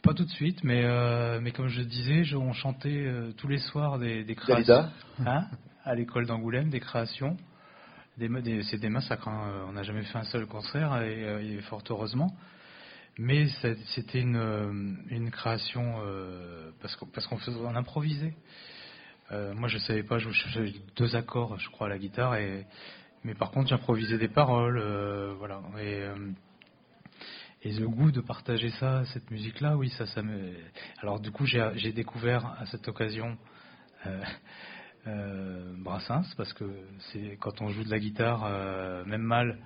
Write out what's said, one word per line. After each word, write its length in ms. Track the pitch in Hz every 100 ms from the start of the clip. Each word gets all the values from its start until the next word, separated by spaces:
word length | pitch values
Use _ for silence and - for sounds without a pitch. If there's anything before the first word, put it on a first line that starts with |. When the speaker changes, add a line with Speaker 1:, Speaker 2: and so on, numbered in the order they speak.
Speaker 1:
pas 100 | -
tout 100 | 156
de 60 | 170
suite, 340 | - 151 185
mais, 200 | 123 123 120
euh, 540 | 120 120 120 117 117
mais 80 | 117
comme 160 | 120 131
je 140 | 120
disais, 420 | 123 120 123 156
je, 140 | 165 139
on 160 | 127
chantait, 380 | 117 135 131 143
euh, 400 | 147 139 123 117 110
tous 100 | 139
les 100 | 143
soirs 400 | - 147 147 135
des, 260 | 120 113
des 120 | 110 113
créations. 400 | - 120 117 120
Speaker 2:
Dalida. 160 | 160 - - - 123
Speaker 1:
Hein, 200 | 135 202 - - -
à 120 | - 120
l'école 320 | 117 123 120
d'Angoulême, 420 | 113 113 123 156
des 100 | 131
créations. 580 | - 120 113 - 139 180 - - - - - - - -
Des 120 | 113
ma-, 120 | 123
des, 200 | 120 110
c'est 140 | 101 107
des 120 | 110
massacres, 380 | 113 - 117 -
hein. 380 | 107 104 98 95
On 60 |
n'a 80 | 101
jamais 220 | 98 107
fait 160 | 107 117
un 40 |
seul 220 | 110 120 110
concert, 560 | 107 107 143 156 127
et, 240 | 113 110 110
euh, 160 | 104
et 180 | 107 107
fort 200 | 104 107 -
heureusement. 460 | 110 110 120 175 190 - - - - - - - -
Mais 300 | 117 143 147 -
c'est, 160 | 123 110 107 -
c'était 260 | 113 127
une, 140 | 123 120
euh, 560 | 110 107 104 104 101 95 -
une 220 | 117 117
création, 640 | - 120 113 - 123 120 113
euh, 680 | 104 98 92 90 87 85 80 -
parce 140 | 98 -
qu'on, 120 | 90
parce 180 | - -
qu'on 120 | 117
faisait, 200 | - 120
on 160 | 117 117
improvisait. 600 | 127 - 151 143 160 160 - - - - - - - - -
Euh, 240 | 101 101 101
moi, 120 | 120
je 120 | 110
savais 240 | - 110
pas 160 | 107 117
jouer, 140 | 113
je 140 | 101 -
faisais 240 | 117 107 101 - -
deux 180 | 120 117
accords, 420 | 117 123 117 98
je 80 | -
crois, 160 | - 104
à 20 |
la 80 | 98
guitare, 380 | 98 104 127 113
et, 320 | 101 98 95 - - - - -
mais 100 | 113
par 160 | 107 98
contre, 200 | 135 135
j'improvisais 500 | 123 - 113 110 113
des 80 | 110
paroles, 500 | 127 143 120 120 120
euh, 560 | 104 101 101 101 101 98
voilà. 220 | 101 98 95 101
Et, 240 | 104 101
euh, 100 | 101 101 101 95 - - - _ _ - - - - - - -
et 80 | 110
le 160 | 107 113
goût 240 | 113 156
de 100 | 127
partager 480 | 117 120 - 117 117
ça, 340 | - 131 131 127
cette 260 | - -
musique-là, 440 | 110 107 - 147 151
oui, 140 | 131
ça, 160 | - 110
ça 160 | -
me. 300 | 107 104 92 87 82 - - -
Alors, 180 | 101 101
du 120 | 104
coup, 160 | 104 139
j'ai, 200 | 123 110 98
j'ai 140 | 107
découvert 540 | 110 113 120 117 123 113 117
à 80 | 110
cette 200 | 113 -
occasion, 480 | 104 110 107 117 117 - - - - - - 92
euh, 160 | 95 98 - - - - - - - 113
euh, 640 | 104 101 98 95 90 90 90
Brassens, 560 | 92 90 - 127 180 -
parce 160 | 104
que 120 | - 101 98 95 98
c'est, 380 | - 107 104 101
quand 220 | - 104
on 80 | 107
joue 140 | 104
de 60 | 110
la 80 | 107
guitare, 460 | 104 107 117 117 107
euh, 580 | 98 95 95 92 90 92
même 180 | 110
mal 340 | 113 117 120 117